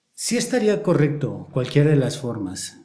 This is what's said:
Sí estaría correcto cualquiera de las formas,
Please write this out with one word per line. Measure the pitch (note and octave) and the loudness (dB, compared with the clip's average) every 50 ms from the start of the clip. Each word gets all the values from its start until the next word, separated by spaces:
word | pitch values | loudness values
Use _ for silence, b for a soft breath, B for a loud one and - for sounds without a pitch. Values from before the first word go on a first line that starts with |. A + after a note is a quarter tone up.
| _ _ | _ _
Sí | _ - - - A3+ | _ -10 -6 -4 -2
estaría | A#3+ A#3+ - B3+ B3 G#3+ G#3 G3+ - | -2 -2 0 0 0 2 2 2 2
correcto | - F#3 E3 C#3 D3+ C#3 C#3+ C#3+ C3+ A2 G2+ F#2+ F2+ - | 2 2 2 4 4 2 0 -2 -4 -6 -6 -8 -12 -6
cualquiera | - C3 B2 - - C#3+ D3 D#3 | -4 -4 -4 0 2 4 4 6
de | D3 | 4
las | C#3 B2+ A#2 - - | 4 2 0 -2 -6
formas, | B2 A#2+ A2 G#2 G2 F#2 F2+ - - - - - | -8 -8 -6 -6 -6 -8 -8 -8 -12 -12 -14 -18